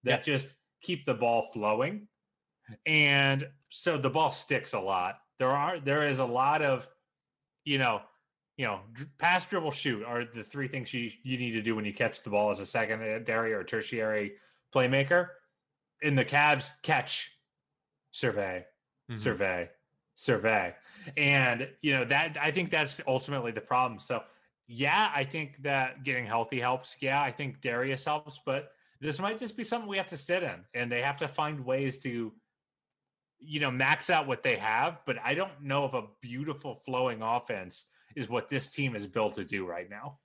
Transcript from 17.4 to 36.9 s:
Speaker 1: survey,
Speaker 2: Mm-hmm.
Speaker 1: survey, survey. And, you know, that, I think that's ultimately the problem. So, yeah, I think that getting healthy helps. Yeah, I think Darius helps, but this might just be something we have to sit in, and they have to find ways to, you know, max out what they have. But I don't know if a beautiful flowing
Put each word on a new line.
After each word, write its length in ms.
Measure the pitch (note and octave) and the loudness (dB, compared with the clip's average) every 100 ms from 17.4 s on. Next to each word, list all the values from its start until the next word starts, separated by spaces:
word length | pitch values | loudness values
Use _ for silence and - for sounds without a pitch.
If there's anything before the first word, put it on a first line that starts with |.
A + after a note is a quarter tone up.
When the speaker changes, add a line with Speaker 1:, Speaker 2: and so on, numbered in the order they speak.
| _ _ _ _ _ _ _ | _ _ _ _ _ _ _
Speaker 1:
survey, 540 | - B2+ G#2 F#2+ F#2 F#2 _ _ _ - | -2 0 0 -2 -4 -10 _ _ _ -12
Speaker 2:
Mm-hmm. 100 | A2+ | -2
Speaker 1:
survey, 500 | A2+ G#2 G2 F2+ E2+ _ _ _ _ - | -2 2 0 0 -4 _ _ _ _ -6
survey. 580 | - A2+ A2 G#2+ F2+ - - - - D3+ | 2 2 4 2 0 -6 -20 -18 -10 0
And, 500 | C#3+ C#3 B2+ A#2 C3+ - | 4 6 4 0 -4 -4
you 120 | D3+ | 0
know, 120 | C3+ A#2+ | 2 2
that, 320 | C#3+ D#3+ D3+ | 2 0 0
I 120 | D3+ | -2
think 180 | D#3 F3 | 0 0
that's 300 | D#3+ C#3+ - - | 0 0 -2 0
ultimately 440 | C3 C3+ C#3+ A#2+ | 0 0 -4 -2
the 80 | A2 | -6
problem. 380 | - B2 B2+ G#2 | 0 2 2 -2
So, 220 | - A#2+ - _ _ _ _ | -6 -6 -6 _ _ _ _
yeah, 440 | A#2 C#3 F3+ G#3+ | -2 2 4 2
I 120 | D3 C#3 | 0 -2
think 360 | D#3+ D3 C#3 | -4 -8 -6
that 400 | C#3 C3+ C3 C3 | 0 0 0 -4
getting 220 | C3+ B2+ A2 | -2 -2 0
healthy 340 | A#2 A#2 B2+ | 0 0 0
helps. 340 | B2 C3 - - | 0 -2 -4 -6
Yeah, 200 | C3+ C#3+ | 0 0
I 100 | C#3 | 0
think 280 | A#2+ C#3 - | -4 -8 -4
Darius 440 | B2+ A#2+ C3+ C3+ D#3 | -4 -2 -2 -2 -2
helps, 340 | D3+ D3+ C#3 - | -4 -4 -10 -4
but 260 | C3+ - _ _ _ | -4 -4 _ _ _
this 180 | D3 C#3+ | -6 -2
might 180 | G3 A3 | -4 -4
just 200 | A#3+ A3 | -8 -8
be 80 | A3 | -4
something 240 | A#3 G#3+ | -4 -2
we 80 | G3 | -4
have 100 | F#3 | -4
to 100 | D#3 | -8
sit 260 | - F3+ | -2 0
in, 200 | D#3 F2 F2+ | 0 -6 -8
and 160 | B2 A#2+ | -6 -2
they 120 | A#2+ | 0
have 160 | C3+ C#3 | 0 -2
to 100 | D3 | -4
find 380 | C#3 D3+ D3+ B2+ | -2 -2 -4 -2
ways 340 | C3 C3+ C3+ | 0 0 -4
to, 320 | C3+ A#2+ A2+ - _ _ _ _ _ _ _ _ _ _ | -6 -4 -6 -10 _ _ _ _ _ _ _ _ _ _
you 200 | D3 D3 | -8 -2
know, 120 | C#3+ | 0
max 380 | B2+ C3+ D3 - | 4 4 4 4
out 180 | E3 C#3 | 2 2
what 160 | B2 | 0
they 120 | C3+ G#2+ | 2 2
have. 420 | A2 A2+ D3+ E3 - | 2 2 0 -2 -6
But 120 | A#2 | -4
I 100 | A#2+ | -2
don't 280 | D3+ F#3+ C#3 | -2 -2 -6
know 240 | C#3+ C#3 C#3 | -2 0 0
if 80 | |
a 100 | C3 G#2+ _ | -2 -6 _
beautiful 540 | B2 B2+ D3 C#3+ C#3+ A#2 | -12 -8 -6 -6 -8 -10
flowing 360 | - | -4